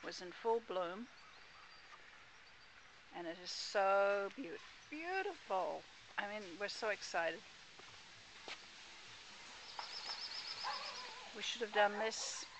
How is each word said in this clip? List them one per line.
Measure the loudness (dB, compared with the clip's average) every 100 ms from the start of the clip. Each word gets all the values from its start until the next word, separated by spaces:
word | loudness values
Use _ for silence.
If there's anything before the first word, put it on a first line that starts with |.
| -4
was | -4
in | -6
full | 0 4 4 4
bloom. | 0 0 -2 -8 -12 -18 -18 -18 -18 -18 -18 -18 -18 -18 -18 -18 -18 -20 -20 -18 -18 -20 -20 -12 -6
And | -6
it | -4
is | -4
so | -4 2 6 8 10 8 6 2 -2
beau-, | -6 -6 -10 -16 -10
beautiful. | -6 0 0 0 -4 0 2 2 0 -6 -18 -6 -4
I | -2
mean, | -4 -6 -2
we're | -2
so | 2 2
excited. | 2 2 2 2 0 -10 -18 -16 -16 -16 -16 -16 -16 -16 -12 -10 -10 -12 -16 -16 -14 -14 -14 -14 -14 -14 -12 -8 -8 -6 -6 -4 -4 -4 -4 -6 -2 -2 -2 -6 -6 -8 -10 -8 -4
We |
should | -2 0
have | 4
done | 10 10 8
this | 2 2 -2 -2 -6